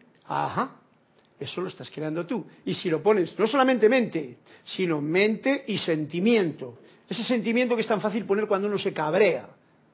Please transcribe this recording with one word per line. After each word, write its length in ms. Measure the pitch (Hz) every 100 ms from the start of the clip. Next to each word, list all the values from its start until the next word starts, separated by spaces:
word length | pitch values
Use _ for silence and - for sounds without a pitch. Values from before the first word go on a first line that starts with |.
| _ _ -
ajá, 500 | 143 147 190 262 - _ _ _ _ _ -
eso 220 | 139 180
lo 80 | 185
estás 200 | - 127
creando 380 | - 156 160 170
tú. 180 | 226 - - -
Y 100 | -
si 160 | 180
lo 100 | 156
pones, 360 | 196 208 160 -
no 80 | 220
solamente 420 | 277 262 247 220
mente, 480 | 262 185 160 127 - _ -
sino 380 | - - 180 151
mente 600 | 147 180 214 220 269 277 -
y 140 | 190
sentimiento. 1000 | - 156 147 175 214 226 170 147 127 117 - _ -
Ese 140 | 202
sentimiento 500 | 214 240 196 233 247
que 80 | 226
es 60 | 220
tan 120 | 208
fácil 260 | 214 214 180
poner 200 | 202 214
cuando 220 | 190 208
uno 100 | 196
se 160 | 196
cabrea. 560 | 160 156 185 196 131 - - _ _ _